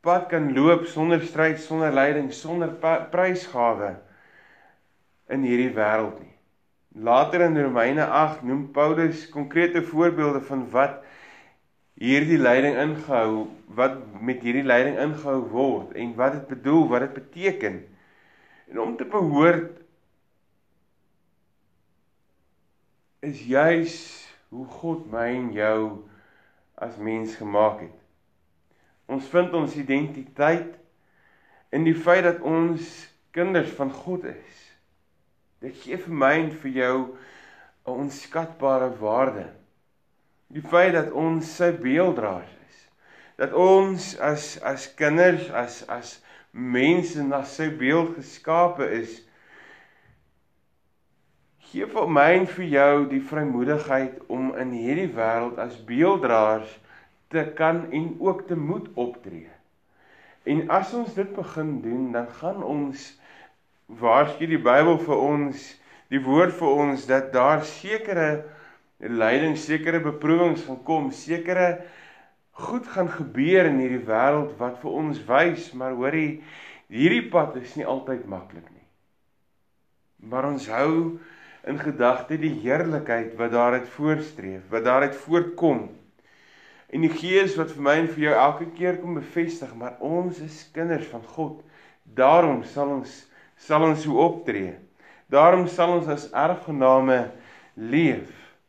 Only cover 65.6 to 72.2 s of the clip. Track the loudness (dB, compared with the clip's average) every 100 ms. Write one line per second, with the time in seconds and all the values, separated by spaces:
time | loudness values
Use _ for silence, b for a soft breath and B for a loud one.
65.6 | -14 -20 b b b -4 2 4 4 2
66.6 | 0 2 2 -2 0 0 2 2 4 4
67.6 | 0 -12 -6 -6 -4 0 0 -2 -6 B
68.6 | B B B _ -6 0 2 2 0 -2
69.6 | -2 -2 0 -2 -2 -4 2 4 4 0
70.6 | -6 -12 -2 -2 -2 -8 -8 -6 -2 2
71.6 | 2 0 B B B B